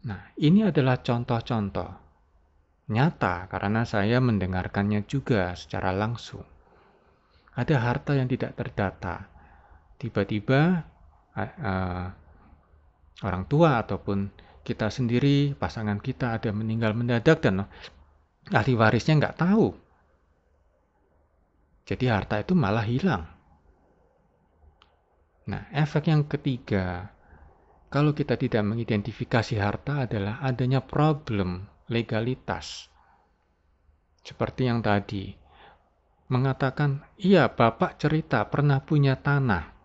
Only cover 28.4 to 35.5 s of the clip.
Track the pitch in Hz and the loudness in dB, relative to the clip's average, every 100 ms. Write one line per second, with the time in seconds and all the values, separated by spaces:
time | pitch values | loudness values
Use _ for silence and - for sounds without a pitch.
28.4 | 127 113 104 113 113 107 101 107 120 123 | 0 0 0 -2 0 -2 -2 -8 -2 0
29.4 | 110 113 101 101 - 143 123 113 98 107 | 0 -2 -2 -2 -6 -4 -2 -2 -4 -4
30.4 | 135 123 123 131 - - 151 147 - 107 | -4 -2 0 0 -2 0 2 0 -4 -2
31.4 | 92 90 98 _ _ 117 113 110 120 127 | -2 -4 -10 _ _ -4 -2 -2 -2 -4
32.4 | - 87 - - - _ _ _ _ _ | -6 -8 -8 -16 -18 _ _ _ _ _
33.4 | _ _ _ _ _ _ _ _ - - | _ _ _ _ _ _ _ _ -20 -6
34.4 | 113 - 127 117 110 101 98 101 98 - | -6 -2 0 0 2 0 0 -8 -8 -14
35.4 | _ | _